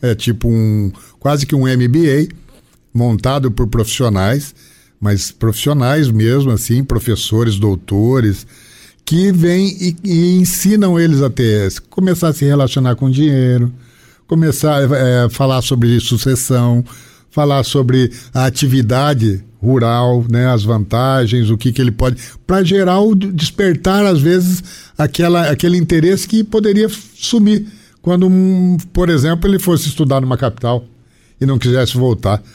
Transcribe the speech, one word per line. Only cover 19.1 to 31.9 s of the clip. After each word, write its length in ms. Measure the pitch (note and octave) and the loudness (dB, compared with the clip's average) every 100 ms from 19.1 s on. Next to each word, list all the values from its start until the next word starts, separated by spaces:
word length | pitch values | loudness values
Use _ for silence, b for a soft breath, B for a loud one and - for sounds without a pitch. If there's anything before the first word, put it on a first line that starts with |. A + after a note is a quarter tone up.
| C#3 A2+ F#2+ - - | 0 0 -2 -8 -6
rural, 600 | G#2+ C3 A#2 A#2+ B2 B2 A#2 | 0 2 2 0 0 0 0
né, 200 | A#2+ B2+ | 0 2
as 180 | B2 | 0
vantagens, 840 | G#2 A2+ G2 A#2 C3 C3+ A#2+ B2 A2 | 0 -2 -2 -2 0 0 0 0 0
o 80 | A2 | 0
que 120 | C3 | -2
que 120 | A#2 | 0
ele 80 | B2+ | -2
pode, 260 | A2 C3 A#2 B B - | 0 -2 -4 B B -2
pra 180 | F#3+ | 0
gerar 340 | F3+ G3 F#3 F#3 | 2 2 2 2
o 140 | G#3+ | 2
de-, 160 | G3+ G3 | 2 0
despertar, 760 | F3+ D#3+ - G3 E3 F#3+ G3 G3+ | -4 -4 -2 0 0 0 0 2
às 120 | E3+ | 2
vezes, 460 | D3 F#3 F3+ F3+ B B B - | 2 2 0 -4 B B B -4
aquela, 540 | D3+ - E3+ F3 D#3+ | -4 0 0 2 0
aquele 260 | D3 F3 F3+ | 0 0 0
interesse 500 | E3 E3 E3 F#3+ - | 2 2 2 0 0
que 160 | A3 | -2
poderia 460 | G#3+ A3 G#3 G3+ G#3+ | 0 0 2 2 0
sumir 800 | G#3+ - - - A#3+ G#3 G#3 G#3 B B B | -4 -16 -14 -2 2 2 2 -2 B B B
quando, 260 | - F3+ F#3 | -2 2 2
um, 520 | F#3 F#3 F#3 F3+ F3+ - | 2 2 2 0 0 -2
por 200 | - F3+ | -2 0
exemplo, 360 | D#3+ C#3+ E3+ G3 | 2 0 0 0
ele 120 | G3 | 0
fosse 280 | F3+ E3 D3 | 0 0 -2
estudar 360 | - C#3+ C3+ | -2 0 0
numa 160 | C3 B2 | 0 -2
capital 440 | B2+ - A#2 A#2+ A#2+ - b b b b | -4 -4 -4 -4 -6 -18 b b b b
e 60 | |
não 140 | C3+ C3 | -2 0
quisesse 360 | B2 B2 A#2+ | 0 0 0